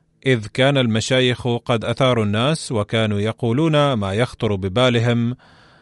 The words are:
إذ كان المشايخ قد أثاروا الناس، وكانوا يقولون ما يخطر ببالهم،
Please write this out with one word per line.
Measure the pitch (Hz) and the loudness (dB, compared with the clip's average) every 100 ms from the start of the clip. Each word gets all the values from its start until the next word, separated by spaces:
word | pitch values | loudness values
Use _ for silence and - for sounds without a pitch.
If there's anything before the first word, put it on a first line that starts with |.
| _ _ 135 | _ _ 0
إذ | 120 107 | 0 -2
كان | - 135 139 | 0 2 2
المشايخ | 120 110 - 131 127 120 123 | 2 0 0 2 2 0 -2
قد | 120 - 117 107 | -4 -2 -2 -2
أثاروا | 117 131 117 | 0 2 2
الناس، | 104 107 135 160 - | 0 0 0 -2 -4
وكانوا | 113 104 113 107 101 | -4 -2 0 0 0
يقولون | 107 - 117 123 165 147 143 | -4 -2 -2 0 2 2 2
ما | 120 98 | 0 -2
يخطر | 101 123 - 110 98 | -2 -2 -2 -2 -2
ببالهم، | 95 104 127 120 120 117 117 123 - - - _ | -2 0 2 2 0 0 -2 -4 -12 -20 -20 _